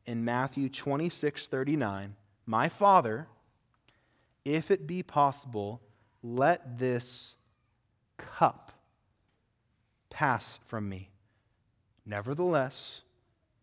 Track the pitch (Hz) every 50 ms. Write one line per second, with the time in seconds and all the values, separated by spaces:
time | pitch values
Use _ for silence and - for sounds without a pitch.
0 | - - 117 117 117 120 120 123 131 139 135 139 139 131 131 - - 143 139 143
1 | 165 175 - - - 147 - - - - - 131 135 143 151 151 127 101 98 98
2 | 98 101 104 - _ _ _ _ - - 113 113 131 165 - - 208 202 190 180
3 | 135 113 107 123 165 - - _ _ _ _ _ _ _ _ _ _ _ _ _
4 | _ _ _ _ _ _ _ _ - 139 147 160 156 - 196 175 160 151 175 180
5 | 180 - - 151 143 139 135 - - 131 117 104 101 101 113 123 - _ _ _
6 | _ _ _ _ - 120 120 123 135 156 175 170 - 127 120 120 127 127 123 120
7 | 120 - - - - - - _ _ _ _ _ _ _ _ _ _ _ _ _
8 | _ _ _ - - - - - 170 135 - - - - - _ _ _ _ _
9 | _ _ _ _ _ _ _ _ _ _ _ _ _ _ _ _ _ _ _ _
10 | _ - - - 151 139 120 110 - - - - _ - - 110 104 101 98 92
11 | 92 - _ _ _ _ _ _ _ _ _ _ _ _ _ _ _ _ _ _
12 | - 107 104 101 104 120 143 151 180 180 170 147 131 131 - - - - - -
13 | - _ _ _ _ _ _ _ _ _ _ _